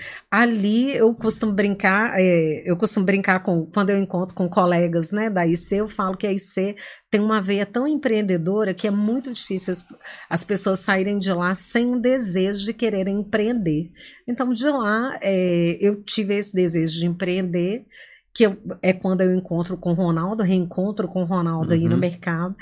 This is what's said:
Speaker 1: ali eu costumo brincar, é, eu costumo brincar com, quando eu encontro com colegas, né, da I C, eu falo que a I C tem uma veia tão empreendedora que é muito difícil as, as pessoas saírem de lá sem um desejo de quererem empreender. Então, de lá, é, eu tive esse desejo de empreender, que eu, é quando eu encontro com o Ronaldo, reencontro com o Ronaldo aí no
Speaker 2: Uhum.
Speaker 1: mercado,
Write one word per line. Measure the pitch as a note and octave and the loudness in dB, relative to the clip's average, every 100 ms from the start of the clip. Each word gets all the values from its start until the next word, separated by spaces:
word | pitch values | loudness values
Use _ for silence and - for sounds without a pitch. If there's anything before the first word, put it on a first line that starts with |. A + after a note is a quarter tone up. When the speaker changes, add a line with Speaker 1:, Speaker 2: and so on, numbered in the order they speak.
| - - - | -14 -16 -2
Speaker 1:
ali | G3+ A#3+ A3+ G3+ A3 C4+ | 2 2 2 2 2 2
eu | C#4+ A3 | 4 2
costumo | A3+ A3 A3 A3 | 4 -2 -2 0
brincar, | G3+ G3+ G3 G3 F#3+ A3+ F#3+ | 0 0 2 2 2 2 4
é, | F#3 F3 D#3+ D3+ - | 4 4 2 -2 -2
eu | F3 | 0
costumo | G#3+ - F#3 | 2 2 2
brincar | G3 G3 F#3 | 2 2 0
com, | F#3+ E3+ | 2 0
quando | D#3+ G#3 G3 | 0 0 2
eu | G3 | 2
encontro | F#3 F3+ F3+ | 0 -2 -4
com | - F3+ | -2 0
colegas, | F3+ F3+ F3 F3 E3+ D#3+ | 2 4 4 2 0 -2
né, | G#3 A3 | -2 -2
da | F#3 E3+ | 0 2
I | E3+ | 0
C, | - G3 | 0 -2
eu | G#3+ | -2
falo | - F#3+ | -2 -4
que | F#3+ G#3 | -2 -2
a | |
I | G3 | -2
C | - - F#3+ G3+ - - _ | -2 -2 -2 -4 -14 -18 _
tem | G#3 | 0
uma | G#3+ A3 | 2 0
veia | F#3+ G3+ | 0 0
tão | G3+ A#3+ C#4 | 0 -2 0
empreendedora | D4+ C4 G#3+ G#3 F3+ E3 G#3 G#3 | 0 0 0 2 0 0 0 0
que | F3+ G#3+ | -2 -2
é | |
muito | G3+ G#3 B3 C4 | 0 0 -2 -4
difícil | A#3 - F#3 - | -10 -6 -4 -4
as, | F3+ - - - - - | -6 -8 -18 -18 -18 -6
as | E3 | -6
pessoas | - G3 G3 F#3+ | -2 -2 0 -2
saírem | - F#3+ F#3+ G3+ | 0 0 0 -2
de | F#3+ | 0
lá | F3 F3+ | 0 0
sem | F#3 - A#3 B3 | -2 -2 0 0
um | B3 | 0
desejo | A#3+ C4 G#3+ F3+ F#3+ G3+ | 2 2 0 0 0 0
de | G3+ | -6
quererem | A3+ A3+ G3+ F#3+ G3+ | -2 -2 0 -2 -2
empreender. | G#3 A3 G#3 A#3+ E3+ D3+ E3+ - - - - | -2 0 0 0 0 -2 -4 -12 -20 -14 -8
Então, | A#3+ B3+ | -4 -2
de | A#3 C#4+ | 0 0
lá, | C#4+ G#3 G#3+ B3+ - | 0 0 0 -2 -4
é, | G3 F#3+ F3+ F3 E3+ E3+ | -2 0 2 2 2 2
eu | G3+ G#3 | 0 0
tive | - - G3+ | -2 -2 0
esse | G3+ G3+ | -2 0
desejo | F#3 F3+ E3 D#3+ D#3+ | 0 2 2 0 0
de | F3 | -2
empreender, | E3+ F#3 F3+ F#3 F3 F3 A#3 - - - - _ | -2 -2 -2 0 0 -2 -4 -10 -20 -20 -20 _
que | - | 2
eu, | G#3+ G3 E3+ - | 2 2 -10 -2
é | F#3 | 0
quando | F#3 G3 F#3 | 0 0 2
eu | F#3 | 2
encontro | F#3 F#3 E3+ F3 F3+ | 0 -2 -4 -2 -4
com | F3+ | -2
o | |
Ronaldo, | E3+ F3 E3 F3+ A3 | 0 0 0 -2 0
reencontro | F#3 F#3 F3 F3+ G3 G#3+ F3+ | 2 2 0 -2 -2 -2 -4
com | F#3 | -4
o | E3+ | -2
Ronaldo | F#3 E3+ E3 D#3+ | 0 0 -2 0
aí | E3 | 2
no | E3+ | 2
Speaker 2:
Uhum. | - | 2
Speaker 1:
mercado, | F3 E3+ - E3 F3+ G3+ | 0 -4 -6 -4 -4 -8